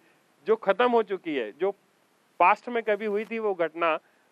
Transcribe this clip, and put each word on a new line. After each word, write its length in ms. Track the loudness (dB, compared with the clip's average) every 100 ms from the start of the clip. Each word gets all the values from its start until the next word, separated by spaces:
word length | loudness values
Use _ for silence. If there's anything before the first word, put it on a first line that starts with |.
| _ _ _ _ -2
जो 100 | -2
खत्म 340 | 0 2 4
हो 120 | 2
चुकी 340 | 0 -6 -4 -4
है, 160 | -4
जो 180 | -4 -4 -4 _ _ _ _ _ 2
पास्ट 300 | 4 4 -2
में 140 | -4
कभी 240 | -2 -2 -2
हुई 180 | -4
थी 140 | -4 -6
वो 160 | -4
घटना, 440 | -2 -4 0 -2 -2 _ _ _